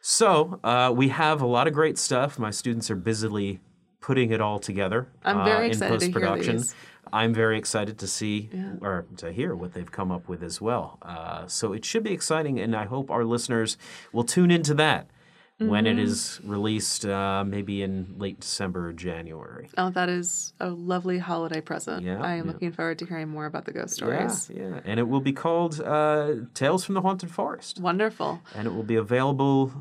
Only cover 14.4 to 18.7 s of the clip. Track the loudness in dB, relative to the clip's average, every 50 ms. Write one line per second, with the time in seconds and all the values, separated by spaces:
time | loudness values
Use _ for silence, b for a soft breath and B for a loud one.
14.4 | 6 8 6 6 4 2 4 6 6 6 4 2 0 -8 b b b b b b
15.4 | b b b b 2 2 4 6 6 6 4 4 2 2 0 0 -2 -6 -8 -10
16.4 | -8 -4 -2 0 0 2 0 0 0 -2 -2 -2 -2 -2 0 0 2 2 0 0
17.4 | 0 -2 -2 -4 -4 -2 -2 -2 -2 -2 -2 -4 -4 -6 -8 -6 -6 -6 -6 -8
18.4 | -8 -8 -4 -4 -4 -4